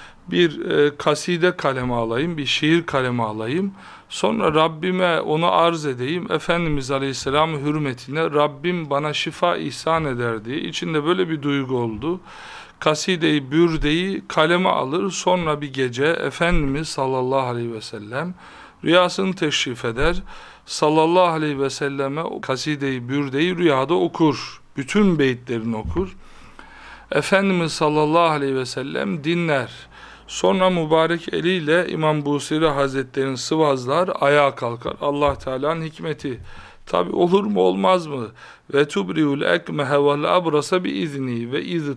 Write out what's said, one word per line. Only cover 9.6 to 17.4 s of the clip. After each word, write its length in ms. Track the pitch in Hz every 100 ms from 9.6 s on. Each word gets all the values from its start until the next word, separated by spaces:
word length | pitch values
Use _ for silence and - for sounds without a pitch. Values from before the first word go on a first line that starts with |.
| 156 127 - 160
eder 400 | 151 123 120 113
diye 160 | 107 143
içinde 440 | - 151 175 156
böyle 260 | 147 180 175
bir 120 | 160
duygu 360 | 143 143 131 127
oldu. 420 | 117 110 147 185 - - - - - -
Kaside-i 680 | - 151 - 180 160 151 131
Bürde'yi 720 | 151 170 160 147 165 185 190 -
kaleme 400 | - 160 175 185
alır, 420 | 180 135 156 196
sonra 500 | - - 180 160 147
bir 120 | 143
gece 320 | 131 131 120
Efendimiz 840 | 147 170 143 - 170 175 143 139 160
sallallahu 580 | - 135 131 127 135